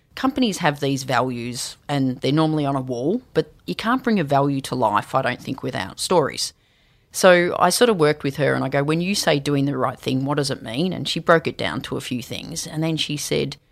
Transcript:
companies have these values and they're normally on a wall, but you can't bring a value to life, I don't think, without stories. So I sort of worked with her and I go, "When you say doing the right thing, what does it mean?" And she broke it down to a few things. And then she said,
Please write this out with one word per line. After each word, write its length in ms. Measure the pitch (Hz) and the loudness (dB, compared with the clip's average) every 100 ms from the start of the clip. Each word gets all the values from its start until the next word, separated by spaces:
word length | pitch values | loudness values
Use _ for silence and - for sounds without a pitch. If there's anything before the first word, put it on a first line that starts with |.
| _ - | _ -4
companies 420 | 262 269 240 180 | -2 0 0 2
have 240 | 160 143 | 0 2
these 220 | 139 139 | 0 -2
values 720 | 131 123 131 120 120 120 - - - | 0 0 0 -2 -6 -8 -10 -12 -4
and 320 | 143 131 127 | 0 0 0
they're 120 | 135 | 0
normally 320 | 151 160 156 139 | 2 2 0 0
on 100 | 139 | -2
a 60 | |
wall, 400 | 127 117 143 247 - | -4 -4 -2 -2 -2
but 200 | - - - - | -4 -4 -8 -10
you 100 | 180 | -6
can't 280 | 220 254 | -2 0
bring 160 | 240 208 | 2 0
a 40 | |
value 360 | 143 139 143 139 | 2 2 2 -2
to 160 | - 127 | -4 0
life, 400 | 110 101 - 135 | 2 2 0 -2
I 60 | |
don't 200 | 123 123 | 0 -4
think, 220 | - 127 | -8 -8
without 340 | 127 127 95 - | -6 -6 -6 -6
stories. 540 | - 180 131 58 - _ _ _ _ _ _ | 2 2 2 -2 -8 _ _ _ _ _ _
So 420 | - 190 180 175 - | 4 8 8 6 2
I 120 | 180 | 2
sort 200 | - 247 | 4 2
of 80 | 190 | 4
worked 260 | 147 - | 4 2
with 120 | 139 - | -2 0
her 180 | 135 | 0
and 120 | 131 131 | 0 0
I 40 | |
go, 140 | 143 | 0
"When 160 | 143 160 | 0 0
you 160 | 180 202 | 0 0
say 240 | 170 147 | 2 2
doing 240 | 143 143 | 2 0
the 140 | 139 131 | 0 0
right 200 | 127 117 | -2 -2
thing, 280 | 143 131 135 | -2 -2 0
what 100 | 147 | 0
does 160 | 135 | -2
it 100 | 127 | -4
mean?" 300 | 123 120 185 | -6 -4 -4
And 160 | 123 - | -4 -6
she 140 | 170 | -4
broke 260 | 170 165 135 | 4 4 2
it 100 | - | -4
down 220 | 98 110 | -4 -4
to 120 | - - | -6 -8
a 60 | |
few 200 | - 123 | -6 -8
things. 460 | - 120 - 165 170 | -8 -12 -10 -10 -8
And 160 | 156 | -4
then 140 | 160 156 | -2 -2
she 180 | - 147 | -4 -6
said, 400 | - 147 147 - _ | -2 -2 -2 -8 _